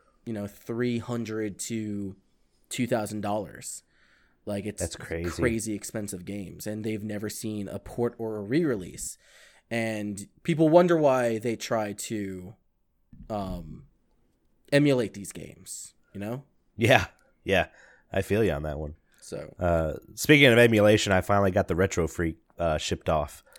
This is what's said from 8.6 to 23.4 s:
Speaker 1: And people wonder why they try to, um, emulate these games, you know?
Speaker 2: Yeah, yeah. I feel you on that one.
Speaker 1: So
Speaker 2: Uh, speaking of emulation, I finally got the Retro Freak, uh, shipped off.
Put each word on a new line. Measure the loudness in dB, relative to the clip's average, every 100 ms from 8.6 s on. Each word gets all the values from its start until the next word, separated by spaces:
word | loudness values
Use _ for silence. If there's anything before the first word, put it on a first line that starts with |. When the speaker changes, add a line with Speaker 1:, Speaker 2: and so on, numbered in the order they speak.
| 0 -2 -6 -12 -12 -14 _ -20 -20 _ _
Speaker 1:
And | -4 -2 -4 -6 -8 -12 _
people | -4 2 6
wonder | 8 8 6
why | 4 4 2 0
they | -2 -6
try | -2 -2 -2
to, | -6 -6 -6 -6 -8 -14 -18 _ _ _ _ _ -20 -8
um, | -6 -4 -8 -10 -16 -20 _ _ _ _ _ _ _ _
emulate | 2 4 2 0
these | -6 -14
games, | -14 -16 -18 -18 -16 -18 _ _
you | -12
know? | -8 -8 -10 _ _ 0
Speaker 2:
Yeah, | 4 4 4 _ _ _
yeah. | 0 0 0 -6 -20 _ _
I | -4
feel | 0 2
you | 2
on | 0
that | -4 -6
one. | -8 -12 _ _
Speaker 1:
So | -14 -14 -14 -4
Speaker 2:
Uh, | 2 2 0 -4 -12 -8
speaking | 6 8 10
of | 10
emulation, | 8 8 6 6 4
I | 2
finally | 4 2 4
got | 2 0
the | 2
Retro | 0 2 -2
Freak, | 0 -4 -4 _ -4
uh, | -2 -2
shipped | -2 -4 0
off. | 0 -2 -10